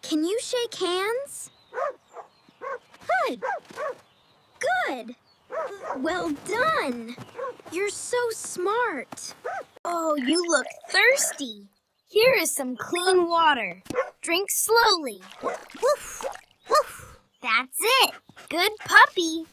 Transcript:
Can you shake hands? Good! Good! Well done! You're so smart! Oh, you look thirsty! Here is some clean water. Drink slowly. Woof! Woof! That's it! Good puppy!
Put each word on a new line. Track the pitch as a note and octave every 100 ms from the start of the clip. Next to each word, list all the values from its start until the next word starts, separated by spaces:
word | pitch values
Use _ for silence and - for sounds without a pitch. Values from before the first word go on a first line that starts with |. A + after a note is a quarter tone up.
Can | - D#4
you | D#4+ A4
shake | - B4 A#4
hands? | - F#4 F4+ G4 A#4+ C#5+ - - _ _ A#4+ C#5+ - _ A#4+ - _ _ _ C5 C5+ _ - - F5+ C#5
Good! | - B4+ F5+ - - C#5+ B4 _ _ _ _ _ _ C5 F#5 D5+
Good! | C4 A3+ B3 _ _ _ C5+ D5 G4 - C#4
Well | C#4+ F4+ E4+ D4 -
done! | G#4+ D5+ D#5 E4 A#3+ A3+ B3 - - B4+ - -
You're | D#4+ G4+
so | - - B4 A#4+
smart! | A4 - - F4+ A4 A#4+ D4+ - - - - - G5 - -
Oh, | E4+ E4+ E4 D4+
you | B3 D#4+ F4
look | D4 B3+ - -
thirsty! | F#4 A4 C#5 E5 - C4+ G#3 G3+ _ _ _ _
Here | G4+ A#4+ B4
is | D#4+
some | - C4 B3+
clean | - F4 F4+ F#4 E4+
water. | E4+ E4 C4+ G3 F3 - - C5 -
Drink | F#4+ E4+ G4
slowly. | - - A4+ A4+ F#4 C#4 G3+ F#3+ -
Woof! | - A#3+ - - A#4+ D5 - - C5+ - _ _ -
Woof! | C#5 - - - - _ _
That's | B3 A3+ B3+ -
it! | G#4 C5 A4 - _ - -
Good | D#4+ F#4+ G#4+
puppy! | - G#4 B4 - E4 D#4+ D#4+